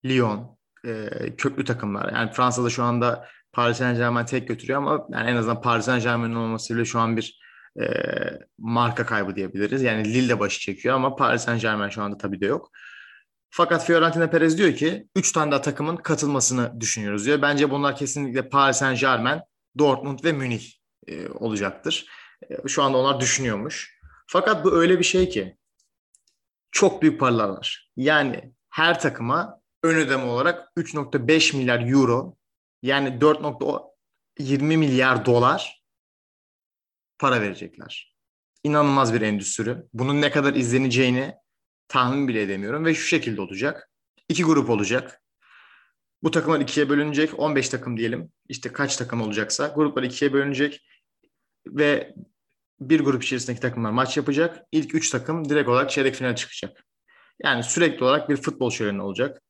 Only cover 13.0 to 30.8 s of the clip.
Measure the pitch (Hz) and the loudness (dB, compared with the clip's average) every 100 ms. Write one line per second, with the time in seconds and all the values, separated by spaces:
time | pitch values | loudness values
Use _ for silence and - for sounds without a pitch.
13 | - - _ _ _ - 170 170 - 170 | -20 -20 _ _ _ 0 2 2 4 4
14 | 165 160 165 165 160 160 190 - 151 196 | 4 2 2 4 4 4 2 2 -2 -2
15 | - 190 - 165 151 143 147 143 151 165 | -4 -2 0 0 2 2 0 -4 -4 -4
16 | - 156 147 139 - 127 117 117 110 117 | -2 -2 0 0 0 0 -2 -4 -6 -4
17 | 104 101 110 147 143 143 147 139 143 139 | -4 -2 0 2 2 2 2 2 -2 -2
18 | 139 147 139 127 127 143 135 127 135 127 | -6 -4 -4 -4 0 4 4 4 0 2
19 | 135 123 120 151 - _ _ - 147 131 | 2 2 2 0 -6 _ _ 2 4 4
20 | 139 131 165 147 131 113 - _ _ _ | -2 -2 -2 0 -2 -4 -8 _ _ _
21 | - 76 90 - 113 104 98 - 156 - | -16 -12 -12 -6 -4 -2 -4 -4 -6 -6
22 | - - - _ - - 135 - 139 131 | -8 -20 -20 _ -14 -10 -4 0 2 2
23 | 135 135 123 - 127 101 127 - - _ | 2 0 0 0 -2 -4 -6 -10 -14 _
24 | - - - 180 190 196 185 170 170 185 | -20 -20 -2 0 2 2 2 4 4 4
25 | 175 185 185 110 92 - _ _ _ _ | 4 2 2 0 -6 -12 _ _ _ _
26 | _ _ _ _ _ _ _ - 196 - | _ _ _ _ _ _ _ 2 2 4
27 | 156 131 131 117 104 95 - - _ - | 2 4 2 2 0 -4 -10 -10 _ -4
28 | 135 151 139 113 - _ _ - 165 170 | 2 2 0 -4 -12 _ _ 0 2 2
29 | 156 - 117 151 185 - _ _ 165 160 | -2 -4 -2 -2 -4 -12 _ _ 0 2
30 | 143 131 123 120 151 175 - - | 2 0 0 0 0 -2 -6 -8